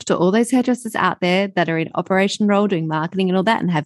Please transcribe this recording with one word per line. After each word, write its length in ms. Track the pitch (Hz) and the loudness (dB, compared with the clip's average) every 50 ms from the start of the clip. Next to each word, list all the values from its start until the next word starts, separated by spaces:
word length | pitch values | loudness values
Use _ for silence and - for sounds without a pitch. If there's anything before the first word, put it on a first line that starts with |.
| - | -2
to 120 | - 185 - | -2 0 2
all 140 | 175 180 | 2 2
those 180 | 185 226 240 - | 2 2 0 2
hairdressers 460 | 254 254 247 - 247 226 - 226 - | 0 0 2 0 -2 -2 -4 -8 -4
out 260 | - - - - - | -2 -2 -2 -2 -2
there 260 | - 175 180 190 202 196 | -2 0 0 0 0 -2
that 200 | 190 180 170 160 | 0 -2 -2 0
are 80 | 165 160 | 0 -2
in 140 | 160 160 - | -2 -4 -4
operation 540 | - 180 - 190 190 196 196 - - 214 202 | -6 -4 0 0 2 2 0 0 0 0 2
role, 200 | 202 196 208 202 | 2 2 2 2
doing 200 | 196 165 160 160 | 0 -2 -2 -2
marketing 420 | 156 156 156 170 - 185 190 185 | -2 -2 -4 -4 -2 -2 0 0
and 80 | 180 190 | 2 2
all 60 | 180 | 2
that, 180 | 214 226 - | 2 0 0
and 80 | - 180 | 0 0
have 160 | 175 156 147 | 0 -2 -2